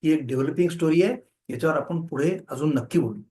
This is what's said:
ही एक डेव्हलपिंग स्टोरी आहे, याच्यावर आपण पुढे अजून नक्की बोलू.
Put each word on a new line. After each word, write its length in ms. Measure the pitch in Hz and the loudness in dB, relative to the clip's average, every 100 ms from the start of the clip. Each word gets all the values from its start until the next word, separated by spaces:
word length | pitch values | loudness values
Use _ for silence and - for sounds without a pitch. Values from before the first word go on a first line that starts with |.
ही 80 | 160 | 2
एक 80 | 156 | 2
डेव्हलपिंग 460 | 127 131 139 151 175 | 0 -2 -2 0 0
स्टोरी 340 | 170 160 165 | 2 2 4
आहे, 140 | 196 247 _ _ - | 4 0 _ _ -12
याच्यावर 220 | 139 160 151 | -2 0 0
आपण 300 | 135 170 165 | -2 -6 -4
पुढे 340 | 139 151 185 - | -2 0 -2 -8
अजून 260 | 131 151 135 | -4 0 0
नक्की 240 | 113 170 | 0 0
बोलू. 220 | 120 104 - | 0 -6 -16